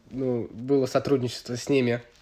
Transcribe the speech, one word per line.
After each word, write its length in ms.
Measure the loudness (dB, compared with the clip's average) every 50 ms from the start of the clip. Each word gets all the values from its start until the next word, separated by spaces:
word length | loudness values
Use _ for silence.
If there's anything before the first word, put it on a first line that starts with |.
| -16 -12
ну, 380 | -8 -4 -2 -2 -2 -2 -4 -6
было 360 | -10 -8 0 2 2 2 4
сотрудничество 680 | 2 0 0 2 2 2 2 2 -2 -6 -8 -8 -8 -8
с 120 | -6 -2 0
ними? 320 | 2 2 4 2 0 -2 -4 -12 -20 _